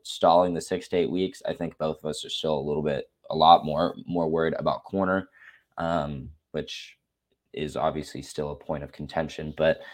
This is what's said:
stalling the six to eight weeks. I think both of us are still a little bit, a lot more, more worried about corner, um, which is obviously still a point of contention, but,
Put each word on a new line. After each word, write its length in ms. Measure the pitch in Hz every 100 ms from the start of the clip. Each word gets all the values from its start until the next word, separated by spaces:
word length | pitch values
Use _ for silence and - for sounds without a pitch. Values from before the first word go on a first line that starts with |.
stalling 500 | - - 90 87 90 85
the 60 |
six 260 | - 90 -
to 100 | 90
eight 140 | 71
weeks. 320 | 90 92 - -
I 80 |
think 240 | - 82 -
both 220 | 78 76
of 60 | 78
us 200 | 73 -
are 40 |
still 280 | - 80 73
a 100 | 71
little 140 | 73
bit, 240 | 76 67 - _ -
a 60 | 78
lot 300 | 78 82 76
more, 300 | 73 85 - -
more 220 | 85 82
worried 260 | 82 80 78
about 280 | 78 - -
corner, 440 | 98 92 95 92 _ - - _ -
um, 520 | 82 85 73 69 76 - _
which 440 | 78 71 - - - _ _ _ _ _
is 220 | - 76 73
obviously 480 | 78 76 73 67
still 280 | 69 - 73
a 40 | 73
point 280 | - 76
of 80 | 71
contention, 640 | - 73 82 78 - 78 76
but, 240 | 80 - -